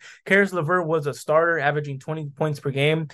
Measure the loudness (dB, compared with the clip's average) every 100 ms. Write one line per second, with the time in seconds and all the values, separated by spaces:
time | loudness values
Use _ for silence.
0 | -16 -12 0 2 2 0 0 0 0 0
1 | -2 -4 0 2 4 2 0 0 -4 -8
2 | -8 -8 -8 -4 -4 -4 -4 0 2 0
3 | -2